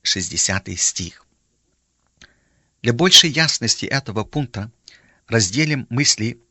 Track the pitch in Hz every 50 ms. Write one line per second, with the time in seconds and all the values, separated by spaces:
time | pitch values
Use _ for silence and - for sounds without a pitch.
0 | _ - - 98 90 82 76 82 - - 95 95 - - 101 - - - - -
1 | 95 82 - - _ _ _ _ _ _ _ _ _ _ _ _ _ _ _ _
2 | _ _ _ _ - - _ _ _ _ _ _ _ _ _ _ - 117 117 117
3 | 160 190 185 - - 170 127 151 160 151 - - 120 110 - - - - - 135
4 | - - 98 107 107 - - 151 143 123 - 101 98 120 _ _ _ - - -
5 | _ _ _ _ _ _ 113 117 107 90 98 131 156 151 151 139 - - 117 127
6 | 143 - - - 107 117 123 - _ _